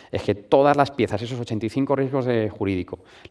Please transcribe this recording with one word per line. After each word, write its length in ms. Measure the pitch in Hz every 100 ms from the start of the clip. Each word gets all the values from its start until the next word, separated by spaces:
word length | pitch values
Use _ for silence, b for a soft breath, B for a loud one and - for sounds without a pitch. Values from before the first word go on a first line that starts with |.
| B
es 100 | 101
que 140 | - 101
todas 420 | - 135 143 143
las 140 | 135
piezas, 300 | - 104 104
esos 180 | 117 127
ochenta 260 | 120 110 110
y 40 |
cinco 260 | 135 135 135
riesgos 300 | 135 135 123
de 240 | 117 107
jurídico, 500 | - 98 92 90 - B B B